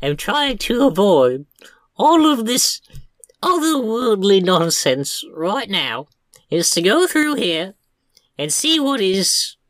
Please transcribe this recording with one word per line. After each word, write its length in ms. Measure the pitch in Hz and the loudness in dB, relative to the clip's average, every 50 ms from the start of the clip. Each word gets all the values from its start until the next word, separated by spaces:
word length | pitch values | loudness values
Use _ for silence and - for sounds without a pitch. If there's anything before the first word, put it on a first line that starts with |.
am 140 | 135 143 147 | -6 -6 -6
trying 420 | - - - 254 294 285 277 240 196 | -4 -4 -4 -2 -2 -2 -2 -4 -4
to 260 | - - 240 240 277 262 | -4 -2 0 2 2 2
avoid 580 | 160 185 208 202 175 139 127 123 127 135 147 - _ _ - - _ _ _ _ _ | 2 2 4 4 6 6 4 4 2 -2 -8 -14 _ _ -20 -20 _ _ _ _ _
all 320 | - 240 302 339 320 311 311 | 0 4 4 6 6 4 4
of 140 | 294 233 220 | 2 0 0
this 360 | 226 247 - - - - - - _ - - - - _ _ - - _ _ | -2 -2 0 0 -2 -4 -6 -12 _ -20 -20 -20 -20 _ _ -20 -20 _ _
otherworldly 1000 | - 359 359 339 302 320 311 277 240 220 226 240 254 226 214 190 190 202 196 190 180 | -2 -2 0 0 0 0 0 0 -2 -2 -4 -2 0 0 0 2 4 4 4 4 4
nonsense 800 | 185 185 160 170 165 160 - - 139 127 139 139 - - - - - - | 4 2 2 2 0 -2 0 0 0 0 0 -2 -6 -8 -10 -12 -14 -10
right 360 | 156 160 185 214 269 233 202 | -6 -4 -4 -2 -4 -4 -4
now, 380 | 196 175 139 123 110 123 147 - _ _ _ _ _ - _ _ | -4 -4 -4 -4 -6 -8 -10 -14 _ _ _ _ _ -20 _ _
is 180 | 156 170 - - | -4 -2 0 0
to 100 | - 175 170 | -2 0 2
go 240 | 190 247 339 370 349 | 2 2 2 2 0
through 280 | - 311 302 302 294 | 0 0 0 0 -2
here 380 | - 233 175 160 160 175 196 - _ _ _ _ _ _ _ _ _ _ _ _ - | -2 -4 -4 -4 -4 -6 -8 -12 _ _ _ _ _ _ _ _ _ _ _ _ -10
and 160 | 143 151 - | -6 -6 -4
see 260 | - - 311 320 311 | -2 0 0 0 0
what 220 | 277 269 277 240 | 0 0 0 0
is 540 | 196 185 190 190 180 - - - - - - _ _ | 0 0 0 0 0 0 -2 -2 -4 -6 -10 _ _